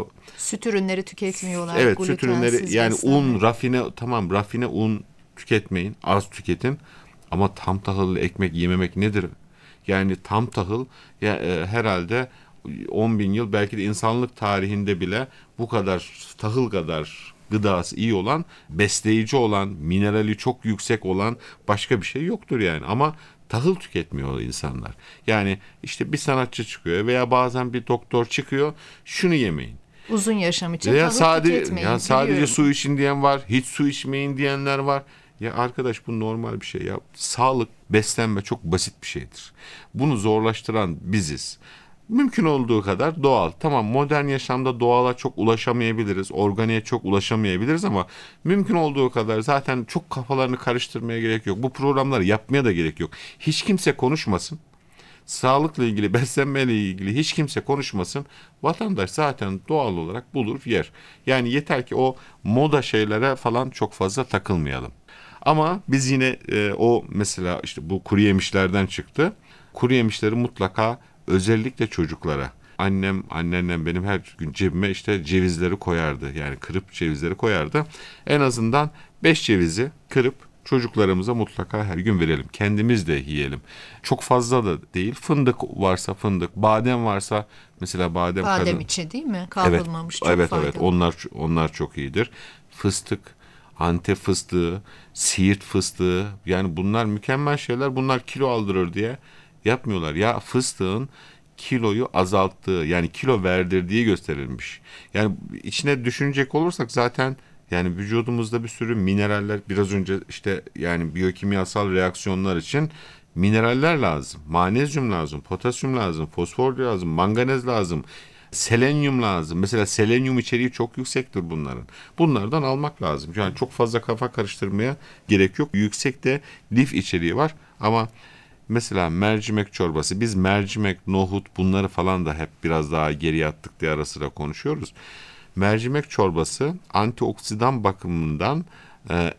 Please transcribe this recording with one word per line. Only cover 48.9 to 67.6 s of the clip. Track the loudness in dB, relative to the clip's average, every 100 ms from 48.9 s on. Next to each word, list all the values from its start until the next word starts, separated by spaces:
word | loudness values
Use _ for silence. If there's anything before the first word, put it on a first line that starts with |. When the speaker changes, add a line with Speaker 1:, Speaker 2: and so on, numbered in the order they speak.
| 2 0
Speaker 2:
kadar | 2 0 0
zaten | 2 0 0 -4
çok | -2 -6 -6
kafalarını | -8 -2 0 0 0
karıştırmaya | -2 -2 -2 -6 -6 -2
gerek | 0 0 -2
yok. | -2
Bu | -4
programları | 0 2 2 2 2
yapmaya | 4 2 2 2
da | 2
gerek | 2 0 -2
yok. | -8 -8 -18 -6
Hiç | -2 -2
kimse | 0 2 2
konuşmasın. | 0 0 0 0 -2 -2 -12 -18 _ _ -20 -20 -20 -14
Sağlıkla | -2 2 4 2 0
ilgili, | 0 2 2
beslenmeyle | 2 0 0 0 0 2
ilgili | 2 0 -2 -2
hiç | 0 0
kimse | 0 -2 -2
konuşmasın. | -2 -4 -2 -4 -4 -6 -10 -18 -20 _
Vatandaş | -2 -2 -2 -2 -2
zaten | 0 -2 -2 -6 -6 -2
doğal | 0 0 -2
olarak | -4 -8 -6
bulur, | -4 -2 -4
yer. | -2 -2 -2 -10 -20 -10 -2
Yani | 0 0
yeter | -2 0 -2 -2
ki |
o | 0 0 -2 -16 -8
moda | 0 2 4 2
şeylere | 2 0 2 2 2 2
falan | 0 0 -2
çok | -2 -6
fazla | -2 -2 -2
takılmayalım. | -2 -2 0 -2 0 -4 -8 -14 -20 -20 -20 -4
Ama | 2 4 2 0 0
biz | 0 2
yine, | 2 2 0 -2
e, | 0 0 2
o | 4 4 2
mesela | -2 -2 -2 -4 -4